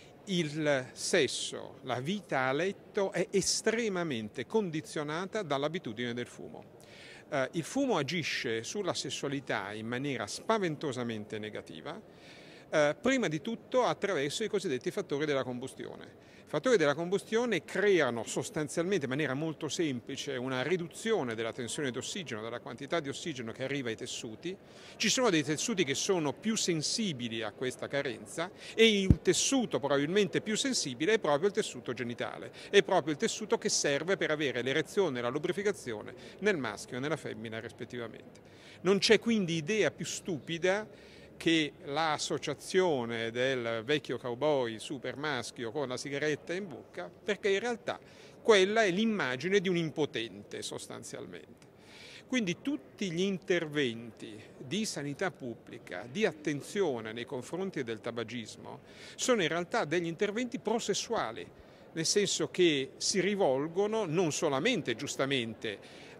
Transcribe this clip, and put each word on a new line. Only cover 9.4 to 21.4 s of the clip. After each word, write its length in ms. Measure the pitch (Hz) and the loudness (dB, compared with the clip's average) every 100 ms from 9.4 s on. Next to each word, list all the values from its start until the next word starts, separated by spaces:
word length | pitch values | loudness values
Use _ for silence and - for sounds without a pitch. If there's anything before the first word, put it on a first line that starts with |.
| 135 120 98 | -2 -2 -2
in 160 | 107 110 | -6 -4
maniera 400 | 123 143 123 104 | -4 -2 -4 -4
spaventosamente 1120 | - - 220 185 151 156 123 120 110 104 110 | -6 0 0 0 -2 -4 -2 -4 -4 -6 -6
negativa, 580 | 107 107 - 80 131 180 - - - - - - - | -6 -8 -10 -12 -10 -12 -14 -20 -20 -20 -20 -20 -2
eh, 280 | 165 147 147 | 4 4 4
prima 280 | 240 262 196 | 2 4 2
di 100 | 156 | 0
tutto 440 | - 226 - 254 | -4 -8 0 2
attraverso 600 | 220 151 202 165 143 - | 2 2 0 0 0 -2
i 60 | 214 | -2
cosiddetti 420 | 202 190 127 - | -2 0 -2 -2
fattori 340 | 160 - 143 151 | -4 -2 -2 2
della 200 | 139 127 | 0 0
combustione. 880 | 123 127 - 120 - - - - - - | -4 -8 -10 -12 -12 -16 -18 -20 -20 -4
I 20 | |
fattori 280 | 151 262 226 | 0 4 6
della 180 | 147 143 | 6 4
combustione 680 | 175 190 - 220 247 185 - | 2 0 2 0 2 0 0
creano 580 | 185 208 185 135 117 | 2 6 6 6 2
sostanzialmente, 800 | 107 - - - 151 - 170 202 | -2 -4 -4 -4 -2 0 2 2
in 60 | 135 | 0
maniera 240 | 131 151 | 0 0
molto 340 | 131 160 147 156 | 0 -2 -4 -6
semplice, 680 | - 160 127 - 131 - 131 | -2 0 -2 -6 -8 -4 -4
una 240 | 127 127 | -2 -2
riduzione 720 | 131 180 170 - 220 214 127 | 0 0 -2 -6 0 0 0
della 160 | 110 | -2